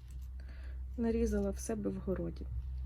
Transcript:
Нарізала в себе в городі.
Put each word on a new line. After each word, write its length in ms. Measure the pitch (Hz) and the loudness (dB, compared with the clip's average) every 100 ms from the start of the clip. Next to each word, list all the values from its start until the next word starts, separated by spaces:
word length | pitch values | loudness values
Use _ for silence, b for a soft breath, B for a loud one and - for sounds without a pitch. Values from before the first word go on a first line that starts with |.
| - - - - B B B B B - | -10 -8 -6 -6 B B B B B 2
Нарізала 540 | 226 226 226 208 196 | 4 6 6 4 2
в 80 | 190 | 0
себе 300 | - 220 202 | -2 0 0
в 60 | 190 | 0
городі. 520 | 190 175 170 - - - - - | 0 0 0 -2 -4 -4 -4 -4